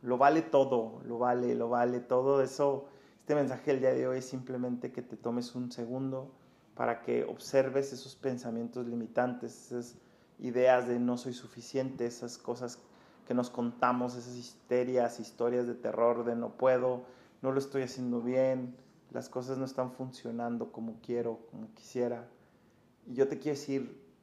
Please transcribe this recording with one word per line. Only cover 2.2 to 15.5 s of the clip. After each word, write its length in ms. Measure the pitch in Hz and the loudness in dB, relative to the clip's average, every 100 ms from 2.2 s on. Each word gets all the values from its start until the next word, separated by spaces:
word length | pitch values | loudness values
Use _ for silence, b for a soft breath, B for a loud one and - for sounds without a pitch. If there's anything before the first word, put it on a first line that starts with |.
| 131 139 | 4 4
Eso, 440 | 131 131 143 139 139 B B B | 2 2 0 0 -4 B B B
este 160 | - | -2
mensaje 380 | 147 135 127 - | 0 2 0 0
del 80 | 135 | 2
día 120 | 131 | 4
de 140 | 127 131 | 2 2
hoy 120 | 131 | -2
es 60 | |
simplemente 680 | 131 131 127 127 123 123 123 | -4 -10 -6 -4 -2 -4 -6
que 100 | 123 | -8
te 140 | 123 110 | -10 -8
tomes 400 | 117 120 120 123 | -4 -4 -4 -6
un 160 | 123 | -8
segundo 580 | 120 117 127 135 131 131 b b b b - | -6 -6 -4 -4 -6 -8 b b b b -2
para 260 | 120 117 | 0 0
que 220 | - 120 | 0 0
observes 680 | - 113 - 135 131 131 139 | 0 -6 0 2 2 0 -2
esos 220 | 123 - | -6 -14
pensamientos 720 | - 135 123 120 113 117 123 120 | -6 -4 -4 -4 -6 -6 -6 -6
limitantes, 880 | 117 110 - 127 123 117 - - | -6 -4 0 0 -2 -10 -12 -10
esas 240 | 123 120 - b b b _ | -8 -8 -16 b b b _
ideas 480 | 127 123 127 127 120 | -4 4 6 6 4
de 140 | 120 | 2
no 180 | 123 123 | 2 0
soy 140 | 131 | -4
suficiente, 760 | 120 117 - 117 135 131 131 120 | -10 -14 -18 -6 -4 -2 -2 -4
esas 320 | 120 120 - | -4 -12 -10
cosas 400 | - 120 123 - - B B B - | -8 -6 -6 -10 -20 B B B -2
que 80 | |
nos 160 | 123 120 | -2 -2
contamos, 640 | - 120 120 123 123 123 | -2 -4 2 2 2 -2
esas 220 | 123 120 123 | -6 -12 -14
histerias, 840 | 120 - _ 123 123 127 117 - | -14 -20 _ 0 2 2 2 -2
historias 480 | 110 - 120 | -12 -2 0